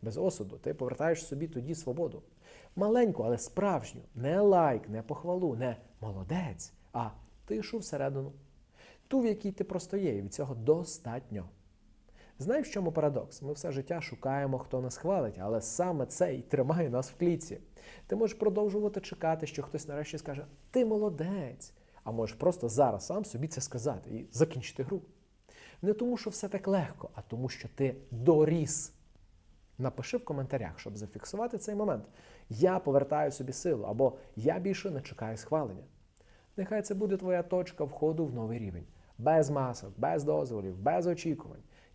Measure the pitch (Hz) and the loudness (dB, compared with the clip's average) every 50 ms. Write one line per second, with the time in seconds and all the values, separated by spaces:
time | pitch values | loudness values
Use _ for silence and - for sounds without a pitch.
0 | - 110 107 - 185 190 - - - - - - - - 151 - 131 123 135 - | -8 -6 -2 0 0 0 0 -2 -6 -8 -10 -6 -6 -4 -4 -2 -4 -4 -2 0
1 | 147 165 165 165 - - 139 139 160 160 - 127 123 147 165 156 - 131 123 156 | 2 2 2 0 -2 -6 -6 -4 -6 -4 -6 -6 -6 -4 -6 -4 -4 -4 -2 -2
2 | 170 139 - - - - - - - - - - - - - 180 196 208 226 247 | -2 -2 -4 -8 -14 -20 -20 -20 -20 -20 -20 -20 -20 -10 -2 0 2 4 6 6
3 | 240 214 165 - 107 113 123 110 - - - - 202 202 180 139 107 - - - | 6 4 4 2 2 2 0 0 -2 -4 -2 0 2 2 2 0 -2 -6 -10 -14
4 | - - - 117 120 139 165 196 208 202 190 175 165 147 123 107 - - 104 110 | -16 -12 -8 -4 -2 2 4 6 8 8 8 8 8 6 4 2 -2 -4 -6 -6
5 | 113 - 147 - - 175 180 185 180 160 123 117 131 127 117 - - - - - | -6 -6 -6 -4 -2 -2 0 0 0 0 0 0 -2 -2 -2 -4 -10 -18 -14 -10
6 | 110 110 98 95 92 92 160 185 180 139 - - - - - - - - - 120 | -8 -8 -6 -6 -4 -2 -2 -2 -2 -4 -6 -8 -12 -14 -16 -20 -20 -8 -4 -4
7 | 120 107 - - - - - - - - 208 220 196 - - 226 - - - 139 | -4 -4 -6 -12 -18 -20 -20 -20 -8 -4 -4 -4 -2 -4 -6 -6 -4 -4 -2 -2
8 | 135 139 139 135 135 143 - - - - _ - - _ _ - - - - - | -2 -2 -2 -4 -6 -6 -10 -14 -20 -20 _ -20 -20 _ _ -20 -20 -20 -20 -20
9 | _ _ 269 269 240 226 208 208 - 202 190 - 196 - 185 180 180 - - 202 | _ _ 2 4 4 4 2 0 -2 -4 -4 -4 -4 -4 -4 -4 -4 -2 -2 0
10 | 196 160 110 101 98 98 - - 143 127 127 117 110 127 156 170 180 - - - | 2 2 0 0 -2 -4 -4 -4 -4 -4 -4 0 4 4 4 4 2 -2 -8 -8
11 | - 120 117 131 127 - 104 101 87 90 - - - - _ _ - - - - | -8 -8 -8 -8 -8 -8 -8 -8 -8 -10 -14 -20 -20 -20 _ _ -20 -20 -20 -20
12 | _ - - - - - - - 131 180 247 311 285 - - 202 185 165 160 165 | _ -20 -20 -20 -20 -20 -12 -6 -2 0 0 0 0 -2 -4 -2 -2 0 2 2
13 | 151 147 135 123 - - - - 139 139 147 143 - 170 135 135 135 - 175 165 | 2 2 2 0 -4 -6 -10 -10 -8 -8 -6 -6 -6 -4 -4 -4 -4 -4 -4 -4
14 | 160 - 120 - - 135 135 139 139 135 135 127 - - - 127 127 131 - - | -4 -6 -10 -6 -2 -2 0 0 0 0 -2 -2 -4 -4 -4 -2 -2 -4 -6 -4
15 | - 170 196 180 131 107 98 92 92 104 113 110 - - - - 180 180 175 147 | -2 0 2 2 0 0 -2 -4 -2 -2 0 0 -2 -2 -2 0 0 0 0 0
16 | 127 - - - 180 175 135 131 - - - 135 127 135 160 175 170 123 117 127 | -2 -2 0 0 2 2 2 -2 -2 0 0 2 2 2 2 2 0 0 0 -2
17 | 131 - - - 175 175 170 160 - - - - - - - - - - - - | -2 -4 -2 2 2 2 2 2 -2 -6 -10 -12 -12 -18 -20 -20 -20 -20 -20 -20
18 | - - 196 214 226 214 - - 226 214 185 208 208 208 190 208 208 208 202 - | -6 -2 2 2 2 2 2 2 2 2 4 4 2 2 2 2 0 0 -2 -4
19 | - - 185 - - 160 160 160 156 147 - - 139 - - 151 - - 143 147 | -6 -8 -6 -2 0 0 2 0 -2 -4 -6 -6 -6 -4 -6 -6 -6 -6 -6 -6
20 | 151 - - 151 - 147 139 139 - - - - - - - 254 247 220 214 208 | -6 -6 -8 -8 -6 -6 -8 -8 -10 -12 -16 -20 -14 0 2 2 4 4 4 2
21 | 214 208 165 143 156 180 196 196 151 120 - - - - - - - _ _ - | 2 2 0 0 -2 -2 -2 -2 -4 -6 -8 -12 -16 -18 -18 -20 -20 _ _ -12
22 | - 113 117 113 113 104 - - - 180 175 - - 117 104 123 143 123 107 98 | -8 -4 -2 0 -2 -2 -2 0 2 2 2 2 -2 0 4 6 6 6 4 0
23 | - - 175 208 208 - - - 143 156 - 131 - - - 123 117 143 127 95 | -4 -4 -4 -4 -4 -4 -4 -4 -4 -4 -4 -6 -6 -4 -6 -4 -2 -2 -4 -4
24 | - - 110 113 110 - - 120 160 160 160 127 - - - - 131 - 196 185 | -6 -8 -10 -10 -10 -6 2 4 4 4 4 -2 -8 -6 -6 -6 -4 -4 -4 -6
25 | - - - - _ _ _ _ _ - - - - - - - - 196 208 214 | -6 -10 -18 -20 _ _ _ _ _ -20 -20 -20 -20 -20 -10 -2 0 2 2 2
26 | 247 247 247 - - 214 180 - - 196 202 190 190 196 196 190 151 - - - | 2 0 0 -2 -2 -6 -4 -4 -4 -4 -4 -2 2 2 4 4 2 0 -4 -8
27 | - - - - - - 113 117 131 123 - - - 117 - - 139 131 127 - | -12 -12 -12 -14 -10 -8 -4 -4 -4 -4 -4 -8 -12 -10 -2 0 0 0 0 -2
28 | - - 123 113 120 160 165 151 156 151 165 170 151 - - - - - - - | -8 -10 -6 4 8 8 10 10 8 8 6 4 2 2 0 -2 -2 -4 -10 -18
29 | - - - - - - - - _ - - - - _ - - 127 131 - - | -20 -20 -20 -20 -20 -20 -20 -20 _ -20 -20 -20 -20 _ -8 -4 -4 -4 -4 -4
30 | 123 - - 240 240 - 156 139 135 - 143 131 110 87 82 - - 110 104 101 | -4 -4 -4 -4 -4 -4 -4 -4 -2 -2 -2 -2 -4 -6 -8 -10 -12 -10 -10 -8
31 | 107 104 - 107 - - - 202 233 240 240 208 - - 214 202 214 202 143 110 | -10 -10 -10 -12 -10 -8 -4 -4 -2 -2 -4 -4 -4 -4 -2 0 0 0 0 0
32 | - - - - - - - - - - 113 107 160 180 185 185 - 143 135 139 | -4 -10 -18 -20 -20 -20 -20 -20 -14 -10 2 4 6 6 6 4 2 4 4 4
33 | 139 - 151 151 151 143 139 - 131 127 127 - - 180 156 110 98 98 107 117 | 4 4 4 2 2 2 0 -4 -6 -6 -6 -2 0 0 0 0 0 -2 2 4
34 | 135 127 - - - - - 107 110 - - 185 180 196 190 - - 196 160 131 | 4 4 4 0 -8 -12 -8 0 2 2 2 2 0 0 0 0 -2 -4 -4 -4
35 | 127 - - - 113 110 113 107 - - 151 156 147 110 92 - - - - - | -6 -8 -10 -8 -6 -6 -6 -8 -4 -2 0 0 0 -2 -6 -10 -14 -18 -20 -20
36 | - _ _ - - - - - - _ _ - 190 190 214 214 202 - 208 190 | -20 _ _ -20 -20 -20 -20 -20 -20 _ _ -6 -4 -2 -2 -2 -2 -2 -2 0
37 | 214 196 196 185 185 185 180 175 170 175 185 180 180 180 - - 151 135 - - | 0 0 0 0 2 2 2 2 2 2 0 0 0 -2 -4 -4 -4 -4 -2 0
38 | 151 156 160 160 165 143 123 117 113 110 117 117 107 98 85 85 85 - - - | 2 2 2 2 0 -2 -2 -4 -4 -4 -4 -4 -4 -6 -6 -8 -10 -12 -18 -20
39 | - - - - 113 147 160 160 151 135 147 139 131 127 117 - - 98 101 - | -20 -20 -12 0 2 6 6 6 6 6 2 0 0 0 -2 -6 -10 -12 -6 -2
40 | - 151 165 156 143 151 151 151 147 127 117 104 98 95 90 92 95 139 165 180 | 0 0 2 2 2 2 2 2 0 0 -2 -4 -4 -4 -6 -2 0 2 2 4
41 | 170 175 170 170 - 165 147 - - - - - - - - - - _ - | 2 2 0 0 0 -2 -2 -2 -6 -12 -16 -16 -18 -20 -20 -20 -20 _ -4